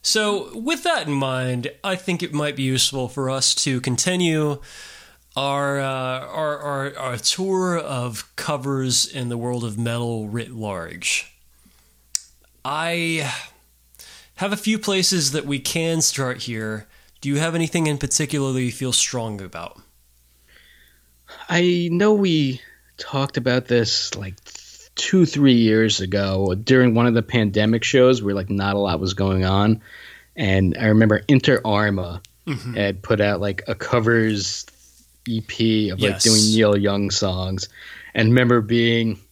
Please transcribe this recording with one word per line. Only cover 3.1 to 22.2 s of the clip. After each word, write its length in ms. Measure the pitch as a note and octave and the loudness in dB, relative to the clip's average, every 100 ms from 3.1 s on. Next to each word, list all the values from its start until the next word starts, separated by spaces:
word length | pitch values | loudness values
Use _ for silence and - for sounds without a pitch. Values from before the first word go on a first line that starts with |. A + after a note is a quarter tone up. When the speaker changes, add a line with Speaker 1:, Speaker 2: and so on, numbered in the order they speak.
| - C3 | -4 -4
Speaker 1:
us 240 | C3 - - | -2 0 0
to 240 | - B2+ | -2 -2
continue 800 | B2+ A#2+ - F3+ F3 D#3 D3+ C#3+ - - - - - _ _ - | -2 -2 0 0 2 2 0 -4 -10 -20 -20 -20 -20 _ _ -6
our, 420 | C#3 C#3 C#3+ C#3 | -2 -2 -2 -2
uh, 60 | C3+ C3 B2+ C3 C3+ | -4 -4 -4 -6 -8
our, 320 | - D3+ D3 | -6 -4 -4
our, 400 | D3 C#3 C#3 - | -6 -6 -6 -6
our 180 | C3 A#2+ | -6 -4
tour 640 | - - F#3+ F#3 F#3 E3+ | -4 -2 -2 0 0 -2
of 560 | D3 C3+ B2 G#2+ - | -2 -6 -6 -8 -14
covers 720 | - - D3 C3 C3+ C3 B2 - | -12 -6 -4 -2 -2 0 0 -2
in 220 | C#3 B2 | -4 -6
the 100 | A#2+ | -6
world 260 | A#2+ B2 | -4 -4
of 140 | A#2 G#2 | -6 -4
metal 500 | A#2 A#2 A#2+ A#2 G#2+ | -4 -4 -4 -6 -6
writ 220 | A2+ A2+ | -8 -8
large. 840 | A#2+ G#2+ F#2+ E2 E2+ - - - _ _ _ _ _ _ _ _ - - _ _ _ | -8 -8 -8 -10 -8 -4 -4 -6 _ _ _ _ _ _ _ _ -10 -10 _ _ _
I 680 | C3 D3 E3 E3+ E3 E3 C#3 - - _ _ _ _ _ - - - | -8 -4 -4 -2 -2 -2 -4 -8 -12 _ _ _ _ _ -20 -20 -20
have 180 | - G3 | -8 -6
a 40 | G#3 | -4
few 220 | G#3+ A3 | -2 -2
places 540 | G#3+ F#3+ F3+ F#3 C#3 | 0 0 2 0 0
that 140 | D3+ C#3 | -2 -4
we 140 | C#3+ | -6
can 400 | - E3 E3 E3 | -4 -4 -2 0
start 420 | D3 - B2+ B2 | -2 -2 -4 -6
here. 460 | A#2+ A2+ A2 G#2+ G#2 - _ _ | -8 -6 -6 -8 -12 -20 _ _
Do 80 | C3+ | -4
you 80 | C#3 | -2
have 180 | E3 | -2
anything 320 | E3 D#3+ F3 D#3 | -2 -2 0 -2
in 120 | C#3+ | -2
particular 540 | C3+ - D3+ D3+ C3+ | -2 -2 -2 -2 -2
that 100 | B2+ | -2
you 100 | B2 | -2
feel 200 | A#2 C3 | -4 -2
strong 480 | A#2+ - B2+ A2+ G2+ | 0 0 -4 -6 -8
about? 400 | F#2+ E2 E2+ - _ _ _ _ _ _ _ _ _ _ _ _ _ _ _ - - | -10 -12 -14 -16 _ _ _ _ _ _ _ _ _ _ _ _ _ _ _ -20 -4
Speaker 2:
I 400 | F3 F3 F3 F3 | 0 2 2 0
know 200 | F3 G#3 | 2 4
we 480 | G#3+ | 4